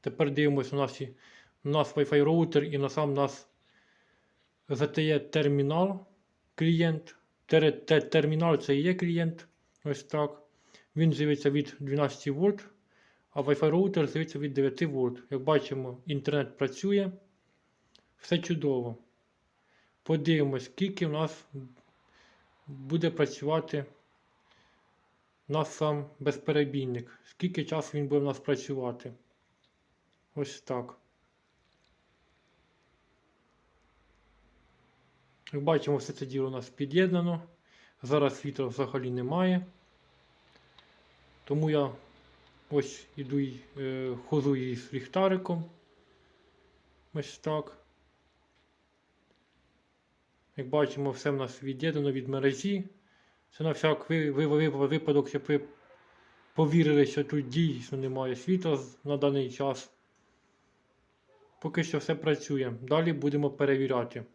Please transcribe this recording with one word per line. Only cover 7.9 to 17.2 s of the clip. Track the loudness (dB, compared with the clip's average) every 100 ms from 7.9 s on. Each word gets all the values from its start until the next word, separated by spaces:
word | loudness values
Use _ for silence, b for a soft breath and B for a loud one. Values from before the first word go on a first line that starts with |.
| 4
термінал | 6 2 4 2 2 2
це | 2 2
і |
є | 2
клієнт. | 0 0 0 -2 -4 -16 _ _ _
Ось | -6 -6
так. | -4 -2 -2 -4 -20 b b b b 2
Він | 2
живиться | 4 2 4 4
від | 2 -2 -6
дванадцяти | -4 0 0 0 -6
вольт, | 2 2 2 -6 _ _ b b b b
а | -4
Wi-Fi | 0 2 4
роутер | 4 2 2 0
живиться | -2 -4 -4
від | -4
дев'яти | 0 0 0 -2
вольт. | 0 -2 -2 -8
Як | -4
бачимо, | 2 2 2 -6 -6 -10 -6
інтернет | -4 0 0 -2 -2
працює. | -4 -2 0 2 0 -6